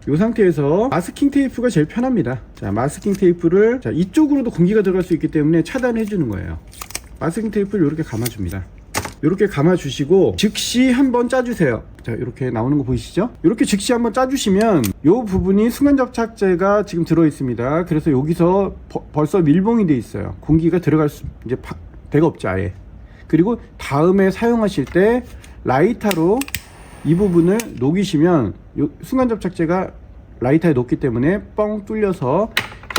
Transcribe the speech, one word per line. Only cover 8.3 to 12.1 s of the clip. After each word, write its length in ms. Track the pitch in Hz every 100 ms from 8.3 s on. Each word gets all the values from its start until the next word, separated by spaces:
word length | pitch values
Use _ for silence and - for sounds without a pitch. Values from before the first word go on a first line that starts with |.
| - 90 95 - - - - - -
요렇게 240 | 147 190 202
감아주시고 880 | 143 160 180 139 123 139 190 139 87
즉시 540 | 208 - - 240 262
한번 380 | 247 269 240 240
짜주세요. 540 | 262 240 220 147 110 - -
자, 100 | -